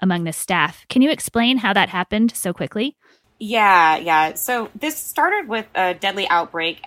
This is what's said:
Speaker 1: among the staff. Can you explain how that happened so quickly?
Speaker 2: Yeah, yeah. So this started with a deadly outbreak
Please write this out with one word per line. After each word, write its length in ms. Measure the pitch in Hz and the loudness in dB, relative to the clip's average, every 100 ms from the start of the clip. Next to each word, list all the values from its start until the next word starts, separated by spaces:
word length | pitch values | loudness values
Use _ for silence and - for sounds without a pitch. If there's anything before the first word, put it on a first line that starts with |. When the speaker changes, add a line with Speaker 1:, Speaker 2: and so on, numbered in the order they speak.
Speaker 1:
among 240 | 190 175 | -2 0
the 80 | 165 | -2
staff. 520 | - - 175 151 - - | -6 -2 2 0 -2 -4
Can 120 | 254 | 2
you 100 | 277 | 2
explain 480 | 302 - 233 240 262 | 2 -4 0 0 0
how 140 | 208 | 0
that 160 | 202 185 | 2 0
happened 440 | 185 185 214 226 | -2 -2 0 0
so 180 | - 185 | 0 -6
quickly? 440 | 175 151 208 262 - _ _ _ - | -6 -6 -4 -6 -8 _ _ _ -14
Speaker 2:
Yeah, 580 | 208 226 208 180 160 156 | -4 2 6 6 6 4
yeah. 360 | 170 156 156 | 2 2 2
So 340 | - - 247 214 | -2 -4 -4 -4
this 220 | - 311 311 | -8 -8 -8
started 500 | - - 330 403 277 | -8 -2 0 0 -4
with 180 | 220 214 - | -6 -6 -2
a 180 | 185 | -2
deadly 320 | 175 196 196 190 | -2 -4 -2 0
outbreak 520 | 170 165 170 165 170 | 0 0 -4 -4 -4